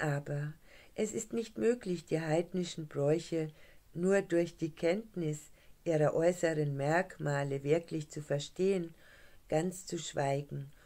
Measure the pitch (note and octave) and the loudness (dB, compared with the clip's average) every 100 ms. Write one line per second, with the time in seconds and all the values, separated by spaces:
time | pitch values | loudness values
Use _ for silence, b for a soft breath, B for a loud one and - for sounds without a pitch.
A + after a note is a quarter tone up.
0 | D#3 C#3+ D3 C#3+ D3 D#3 B B B - | -2 -2 -4 -6 -6 -10 B B B -4
1 | G#3+ - G#3+ A#3 A3 - A3 A#3+ F#3+ F3 | -4 -4 -4 -4 -6 0 2 2 -2 -6
2 | - D#3 D#3+ D#3 F3+ F#3 F3 - D3+ C#3+ | -2 -2 2 0 0 -2 -4 -6 -8 0
3 | C#3+ D#3+ - E3 D#3 b b b b D#3+ | 2 2 0 -2 -2 b b b b -2
4 | F3+ G3 G3 E3+ E3+ - E3 - E3 F#3+ | 2 2 4 2 0 -2 -6 0 0 0
5 | A3 - D#3+ D3+ - b b - - D#3 | -2 -4 -2 -4 -8 b b -6 0 4
6 | D3+ - E3 F3+ E3 D3+ D3 C#3 C#3 E3 | 4 4 4 4 2 2 0 0 2 2
7 | F#3 - D3+ C#3+ C#3+ C#3 C#3 D#3+ E3+ D#3+ | 0 -4 -2 0 0 -2 2 2 0 -6
8 | D3+ - D3 C#3+ C#3+ - F#3+ F#3+ E3+ B | -6 -10 -4 -4 -4 0 2 2 -2 B
9 | B B B B - D#3 F3+ F3+ - F3 | B B B B -2 0 0 -4 -8 -8
10 | D#3 D3 C#3 C#3 D3 C#3+ C#3 B | -4 -2 0 0 -2 -8 -10 B